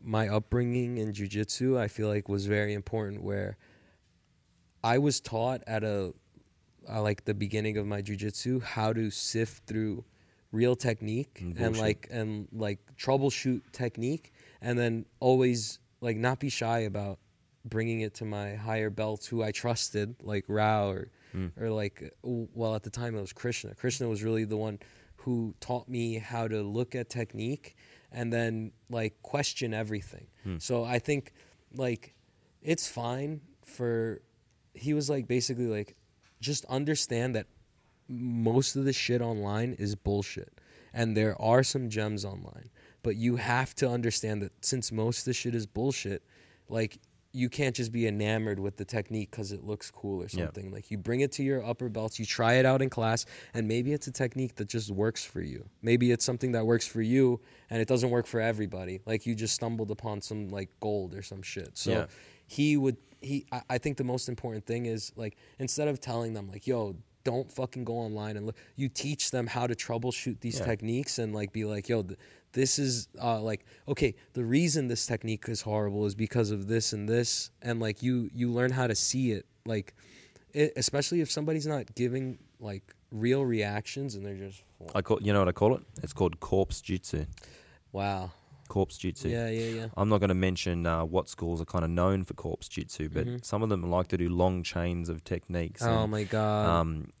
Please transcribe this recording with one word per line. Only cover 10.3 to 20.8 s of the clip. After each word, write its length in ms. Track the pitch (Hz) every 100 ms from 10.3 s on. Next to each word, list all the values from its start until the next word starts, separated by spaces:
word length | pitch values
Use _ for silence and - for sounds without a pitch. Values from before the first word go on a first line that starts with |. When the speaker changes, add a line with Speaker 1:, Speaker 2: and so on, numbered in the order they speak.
| _ -
Speaker 1:
real 240 | 110 120 123
technique 640 | 127 110 107 113 143 -
Speaker 2:
And 80 | 90
Speaker 1:
and, 80 | 87
Speaker 2:
bullshit. 240 | 117 98
Speaker 1:
like, 260 | 110 107 -
and, 360 | 120 110 107 101
like, 280 | 113 104 101 _ -
troubleshoot 680 | - 135 135 - 131 123 -
technique, 600 | - 123 - 120 160 - _ - -
and 160 | 120 120
then 280 | 117 113 - -
always, 600 | 127 127 127 120 107 - _ -
like, 160 | 120 110
not 240 | 120 131
be 100 | 143
shy 300 | - 117 120
about 400 | 110 101 101 95 _ _ _ _ 117
bringing 360 | 110 113 113
it 120 | 110 -
to 100 | 110
my 300 | 104 101 104
higher 340 | 110 110 107
belts 360 | 104 107 107 -
who 160 | 117
I 80 | 107
trusted, 640 | - 123 117 - 104 104 120
like 220 | 101 104 -
Rao 420 | 104 107 107